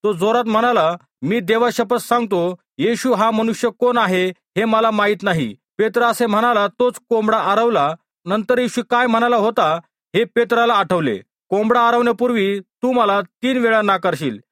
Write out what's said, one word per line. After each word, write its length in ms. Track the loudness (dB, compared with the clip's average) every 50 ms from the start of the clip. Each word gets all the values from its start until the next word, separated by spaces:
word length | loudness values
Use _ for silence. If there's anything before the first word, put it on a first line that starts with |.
| -2
तो 80 | -4
जोरात 320 | -2 0 0 0 0 0 0
म्हणाला, 520 | 0 0 0 2 2 2 2 2 0 -2 -4 _ _ _ _
"मी 180 | -4 -2 -2 -2
देवाशपथ 560 | 0 0 0 2 2 0 0 -2 -2 -2 -2
सांगतो, 640 | -4 -2 -2 -2 -2 0 0 -2 0 0 -2 -4 -8 _ _ _ -4
येशू 340 | -2 -2 -2 -2 0 -2
हा 180 | 0 2 0 0
मनुष्य 380 | 0 0 0 -2 -2 -2 -4 -4 -2 _
कोण 200 | -2 0 2 2
आहे 300 | 0 0 0 0 -2 -2
हे 360 | -4 _ _ _ _ -4 -2
मला 260 | 0 2 2 2 2
माहीत 260 | 0 0 0 0 0 -2
नाही." 340 | -2 -2 -2 -2 -2 -6 -8 _ _ _ _ -2
पेत्र 240 | -2 -2 0 0
असे 240 | 0 0 0 0 0
म्हणाला, 400 | 0 0 0 2 2 0 0 0
तोच 340 | -2 _ _ -2 -2 -2 -6 _ _
कोंबडा 300 | -2 0 0 0 0 0
आरवला. 560 | 0 0 0 2 2 2 2 0 0 0 -2 -6 _ _ _ _ _
नंतर 320 | -4 -4 -4 0 0 0 0
येशू 240 | 0 -2 -4 -6 -4 _
काय 160 | 0 0 2
म्हणाला 300 | 2 2 0 2 2 2
होता 440 | 2 0 0 0 2 0 0 0 -2 -6 _ _ _ _ _ -2
हे 80 | -2 -2
पेत्राला 500 | 0 _ -2 0 2 2 2 2 2 2
आठवले, 440 | 0 0 0 -2 -2 0 -2 -4 -6 -10 _ _ _ _ _
"कोंबडा 320 | -2 -2 0 2 2 2
आरवण्यापूर्वी 800 | 2 2 2 2 2 0 0 0 0 0 0 0 0 0 -2 -4
तू 320 | -8 _ _ _ -2 0
मला 280 | 2 2 2 2 2 0
तीन 360 | -2 -6 _ _ -4 -2 0
वेळा 260 | 0 2 2 2 2
नाकारशील." 560 | 2 2 0 0 0 -2 -2 -2 -4 -6 -6 -8 _ _